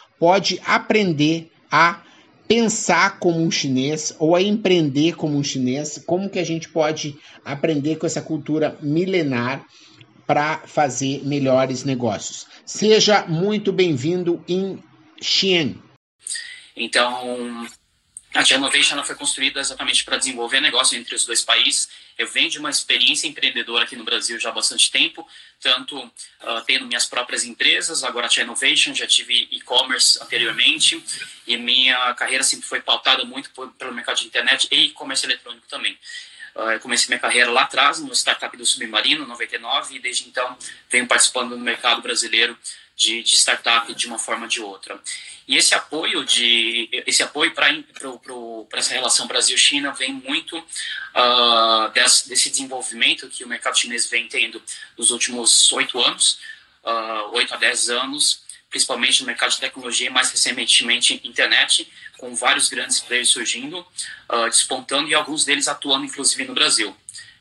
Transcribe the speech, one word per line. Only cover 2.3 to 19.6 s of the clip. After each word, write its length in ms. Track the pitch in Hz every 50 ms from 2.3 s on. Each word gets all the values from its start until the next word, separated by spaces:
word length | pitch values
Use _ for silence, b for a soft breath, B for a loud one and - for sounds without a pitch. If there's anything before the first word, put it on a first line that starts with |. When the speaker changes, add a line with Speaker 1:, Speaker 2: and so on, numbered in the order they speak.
| B _ _ -
Speaker 1:
pensar 720 | 208 233 233 208 - - - - 175 165 185 196 - -
como 240 | - 180 165 165 165
um 80 | 165
chinês 640 | 156 - - 139 131 131 131 143 156 156 - - - -
ou 180 | 160 156 175
a 60 | 175
empreender 760 | 190 214 208 214 214 190 180 175 156 143 127 143 151 170 170
como 220 | - - 156 143 143
um 60 | 139
chinês, 580 | - - 135 127 127 127 143 147 147 - 143 -
como 240 | - 175 185 202 190
que 100 | - 185
a 40 | 170
gente 260 | 156 165 165 160 -
pode 500 | - 170 151 156 156 156 - 147 143 B B B B B -
aprender 540 | - 143 143 - 165 160 143 135 156 160 156
com 100 | - 160
essa 140 | - 160
cultura 560 | 143 - 160 147 143 - 196 - 151 139 - -
milenar 840 | 156 143 147 165 185 185 190 180 156 139 131 120 120 127 139 139 - B B B B B B B B - _ _ _
pra 380 | - 147 147 147 156 156 - -
fazer 580 | - - 156 151 135 117 - 139 135 139 135 143
melhores 600 | 139 147 143 135 131 127 131 135 135 131 120 -
negócios. 640 | 139 135 120 120 113 98 - - - - - - B B B B
Seja 580 | - - - 202 214 220 208 - 208 208 190 - 175
muito 440 | 160 160 185 208 214 202 208 208
bem-vindo 720 | 180 175 185 175 151 120 127 160 180 185 175 175 170 165 - -
em 360 | 175 185 196 196 170 - - _ - - _ _ _ -
Xi'an. 540 | - - - - 190 196 180 170 151 117 - - - _ _ _ _ _ _ _ B B B B B B B B B B B
Speaker 2:
Então, 920 | - 120 113 - 127 123 123 123 127 123 123 123 123 120 120 120 117 117 113 - - _ _ _ _ _ _ _ - - _ -
a 100 | 156 -
Tia 140 | - 131 135
Innovation, 380 | 139 135 - 143 143 143 147
ela 80 | 143 139
foi 120 | - 139
construída 440 | - 143 139 - 139 135 139 - 139